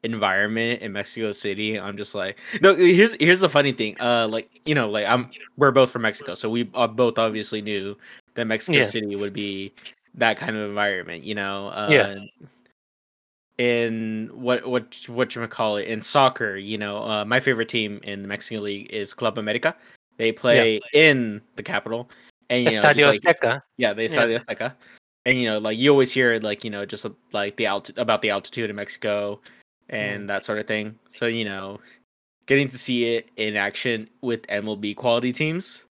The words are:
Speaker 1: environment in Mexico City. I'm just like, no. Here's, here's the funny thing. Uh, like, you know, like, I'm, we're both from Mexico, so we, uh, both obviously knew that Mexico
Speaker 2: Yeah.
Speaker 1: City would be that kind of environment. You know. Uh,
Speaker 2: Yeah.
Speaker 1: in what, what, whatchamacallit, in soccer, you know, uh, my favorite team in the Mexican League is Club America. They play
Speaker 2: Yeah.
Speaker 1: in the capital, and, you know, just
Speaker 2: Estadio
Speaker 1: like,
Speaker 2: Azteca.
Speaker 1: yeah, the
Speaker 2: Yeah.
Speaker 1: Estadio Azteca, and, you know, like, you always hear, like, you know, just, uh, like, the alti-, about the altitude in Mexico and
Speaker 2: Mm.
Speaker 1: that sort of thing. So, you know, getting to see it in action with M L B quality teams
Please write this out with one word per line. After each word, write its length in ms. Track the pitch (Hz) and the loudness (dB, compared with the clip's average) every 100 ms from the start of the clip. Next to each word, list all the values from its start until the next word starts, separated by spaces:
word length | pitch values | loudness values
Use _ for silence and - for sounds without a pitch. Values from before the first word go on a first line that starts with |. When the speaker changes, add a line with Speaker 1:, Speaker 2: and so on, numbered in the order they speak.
Speaker 1:
environment 760 | 113 113 101 95 104 110 117 120 | -6 -2 0 2 0 0 -2 -2
in 100 | 110 | -6
Mexico 380 | 101 101 - 110 | -8 -8 -6 -6
City. 480 | 101 104 98 107 107 | -4 -6 -4 -4 -4
I'm 160 | 98 101 | -8 -10
just 180 | 104 101 | -10 -6
like, 220 | 95 - - - | -6 -8 -12 4
no. 140 | 196 170 | 6 8
Here's, 380 | 180 180 226 - | 8 8 6 4
here's 200 | 156 185 | 4 4
the 100 | 180 | 4
funny 220 | 147 139 | 4 2
thing. 240 | 120 107 - | 0 -4 -2
Uh, 260 | 123 120 113 | 0 2 2
like, 220 | 113 - _ - | -2 -8 _ -2
you 80 | 147 | 0
know, 140 | 110 | 0
like, 160 | 104 101 | -2 2
I'm, 220 | 123 127 - - - | 2 0 -14 -20 4
we're 140 | 139 | 4
both 180 | 127 127 | 6 4
from 100 | 123 | 2
Mexico, 320 | 113 101 - 87 | -2 -4 -10 -6
so 140 | 110 | -4
we, 200 | 117 110 | -2 -4
uh, 140 | 120 117 | 0 0
both 300 | 110 123 113 | 2 2 4
obviously 420 | 113 107 104 110 | 0 0 -6 -6
knew 340 | 104 104 98 101 - - _ | -4 -4 -6 -12 -18 -20 _
that 120 | - 113 | -6 -2
Mexico 340 | 110 - 147 | -2 2 2
Speaker 2:
Yeah. 40 | |
Speaker 1:
City 320 | 117 113 104 101 | 2 0 -4 -6
would 180 | 101 | -6
be 400 | 98 101 98 98 - - _ _ - | -6 -8 -8 -12 -16 -20 _ _ -2
that 220 | 117 139 | 0 0
kind 180 | - 107 | -4 -6
of 100 | 104 | -6
environment. 560 | 101 104 92 85 85 | -2 -2 -2 -8 -12
You 120 | 95 104 | -8 -6
know. 320 | 98 98 98 | -6 -6 -8
Uh, 180 | - 104 | -6 2
Speaker 2:
Yeah. 240 | 143 101 98 101 _ 147 _ _ _ _ _ _ _ _ _ _ - | 4 2 -4 -16 _ -20 _ _ _ _ _ _ _ _ _ _ -2
Speaker 1:
in 720 | 120 120 117 113 110 110 110 | 0 0 -2 -4 -6 -6 -8
what, 340 | 123 123 123 - | -6 -2 -2 0
what, 240 | 123 110 | -4 -4
whatchamacallit, 920 | - - 117 123 117 113 - 110 104 92 | -18 -10 -2 -2 -2 -8 -2 -2 0 -4
in 140 | 110 | -6
soccer, 540 | 98 147 135 - 110 98 | 0 4 4 4 -6 -4
you 200 | 98 107 | -8 -8
know, 260 | 104 104 110 | -6 -6 -4
uh, 160 | 107 104 | -4 0
my 140 | 127 | 0
favorite 300 | 127 117 113 | 2 0 -2
team 300 | 120 107 101 | -2 -4 -6
in 180 | - 98 | -10 -10
the 60 | 98 | -8
Mexican 360 | 101 - 110 | -10 -8 -8
League 280 | 104 101 101 | -6 -8 -8
is 220 | 107 101 | -10 -10
Club 240 | - 117 110 | -4 -4 -4
America. 380 | 107 117 156 - _ _ _ - | -4 -2 -4 -6 _ _ _ -2
They 140 | 113 | -2
play 480 | 113 123 123 113 110 - | 0 4 6 6 2 4
Speaker 2:
Yeah. 80 | 147 156 | 8 8
Speaker 1:
in 320 | 135 117 104 _ - | 6 0 -6 _ -14
the 80 | |
capital, 460 | - 101 113 117 120 - _ _ _ | -6 -6 -4 -8 -8 -20 _ _ _
and, 100 | 123 120 | 2 2
you 60 | |
know, 100 | 110 | 4
just 40 | 151 139 | 4 6
Speaker 2:
Estadio 80 | 143 | 6
Speaker 1:
like, 140 | 107 | 6
Speaker 2:
Azteca. 400 | 156 165 120 135 _ - | 2 2 2 0 _ -2
Speaker 1:
yeah, 160 | 117 | -2
the 100 | 104 | 0
Speaker 2:
Yeah. 60 | 113 | 0
Speaker 1:
Estadio 360 | 156 117 113 117 | 2 2 0 -4
Azteca, 280 | 107 120 - _ - _ _ 127 | -6 -6 -8 _ -20 _ _ -2
and, 120 | 127 | 0
you 80 | 117 | 0
know, 120 | 107 | -2
like, 180 | 107 110 | -2 2
you 120 | 139 | 6
always 220 | 139 127 | 6 6
hear, 260 | 131 123 113 | 4 2 2
like, 240 | 107 104 | -2 -6
you 60 | 113 | -8
know, 160 | 101 101 | -8 -8
just, 200 | 107 110 | -8 -12
uh, 60 | - _ | -14 _
like, 240 | 104 101 101 | -6 -6 -2
the 120 | 110 | -2
alti-, 260 | 101 - - | -2 -6 -6
about 240 | 120 107 | 0 0
the 80 | 110 | 0
altitude 400 | 101 - - 110 | -2 -4 -8 -8
in 60 | 101 | -8
Mexico 640 | 101 - 107 104 101 101 - _ _ _ _ | -12 -8 -2 -2 -2 -8 -14 _ _ _ _
and 360 | 113 104 101 | -6 -6 -6
Speaker 2:
Mm. 40 | 101 | -6
Speaker 1:
that 160 | 101 | -6
sort 160 | - 107 | -4 -6
of 80 | 104 | -4
thing. 320 | 107 107 110 _ | -6 -6 -14 _
So, 160 | - 120 | -6 -4
you 180 | 117 107 | -2 -6
know, 340 | 98 98 104 _ _ _ _ _ _ - | -8 -12 -14 _ _ _ _ _ _ 2
getting 200 | 139 139 | 2 2
to 100 | 127 | -4
see 380 | - 123 117 117 | -2 0 2 0
it 140 | - - | -4 -6
in 180 | 107 104 | -2 0
action 540 | 101 - 127 113 110 _ | -2 -2 -4 -4 -6 _
with 240 | 127 113 - | -6 -6 -4
M 180 | 104 107 | -6 -4
L 80 | 104 | -6
B 180 | 104 | -6
quality 380 | 101 123 117 123 | -2 0 2 0
teams 540 | 123 156 165 - - _ | -2 -4 -4 -10 -16 _